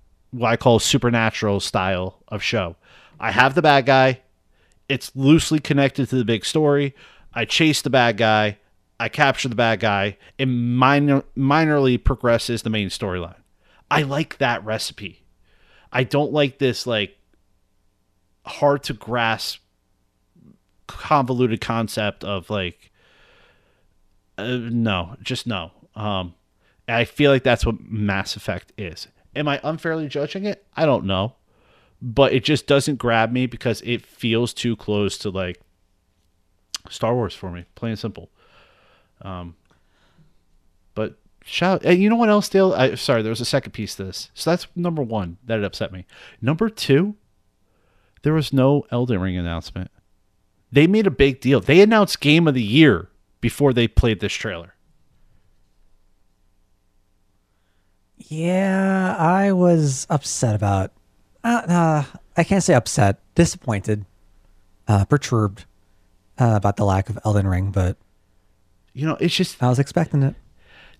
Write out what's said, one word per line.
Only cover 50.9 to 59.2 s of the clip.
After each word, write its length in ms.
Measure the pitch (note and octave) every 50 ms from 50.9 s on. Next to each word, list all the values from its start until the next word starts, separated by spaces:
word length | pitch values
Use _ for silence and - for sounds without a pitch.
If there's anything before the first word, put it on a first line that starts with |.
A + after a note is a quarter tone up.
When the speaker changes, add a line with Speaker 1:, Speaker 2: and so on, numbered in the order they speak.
| G3+ A3 G#3
Speaker 1:
a 60 | F#3+
big 300 | B2+ - C#3 C3+ B2+ -
deal. 180 | - B2+ C#3 A2
They 220 | F2+ - D3 F3+
announced 400 | G#3 G#3+ A#3 G#3+ G3 - - -
Game 260 | - D3 D3+ E3+ E3+
of 60 | D#3 C3
the 80 | B2+ A2
Year 460 | G2+ A#2 D3+ D#3+ C#3 G2 E2 F2+ - _ _ _ _ _ -
before 320 | - A2+ - - C#3+ C3+ A#2+
they 160 | B2 A#2 A2
played 320 | - - - A#2 G#2+ F2+
this 100 | G#2 G2 -
trailer. 400 | - - A2 F#2 E2 E2+ - _ _ _ _ _ _ _ _ _ _ _ _ _ _ _ _ _ _ _ _ _ _ _ _ _ _ _ _ _ _ _ _ _ _ _ _ _ _ _ _ _ _ _ _ _ _ _ _ _ _ _ _ _ _ _ _ _ _ _ _ _ _ _ _ _ _ _ _ _
Speaker 2:
Yeah, 1000 | _ - - D#3 D#3+ E3 F3 F3+ F#3+ G3 F#3+ F#3+ F#3+ F#3+ F#3+ F#3+ F#3+ F#3 F#3 F#3+
I 340 | G3